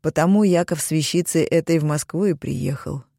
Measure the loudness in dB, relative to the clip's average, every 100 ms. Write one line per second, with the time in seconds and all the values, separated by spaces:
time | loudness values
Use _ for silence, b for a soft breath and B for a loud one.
0 | -2 0 4 4 4 2 2 -2 -2 -2
1 | 0 -2 0 0 2 0 2 0 0 -2
2 | -4 -2 -2 -2 -4 -6 -4 -6 -8 -10
3 | -12